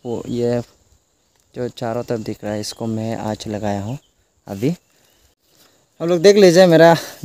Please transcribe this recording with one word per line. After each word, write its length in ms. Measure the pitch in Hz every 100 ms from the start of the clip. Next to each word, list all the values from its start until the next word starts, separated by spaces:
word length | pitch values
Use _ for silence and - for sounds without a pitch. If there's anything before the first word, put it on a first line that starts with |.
| 123
वो 180 | 110 -
ये 340 | 120 120 120 - _ _ _ _ _ _ _ _ 123
जो 120 | 120
चारों 360 | - 117 117
तरफ 160 | 117 117
दिख 240 | 107 107
रहा 100 | 104
है, 60 | 104
इसको 260 | 104 - 117
मैं 300 | 110 110 110
आज 260 | 107 107 113
लगाया 340 | 104 104 101
हूँ। 140 | 101 139 _ _ _ _ -
अभी 220 | 98 131 175 _ _ _ _ _ _ _ _ _ _ _ -
आप 60 | 165
लोग 120 | 175
देख 160 | 196 202
लीजिए, 300 | 185 170 185
मेरा 300 | 160 165 170 - -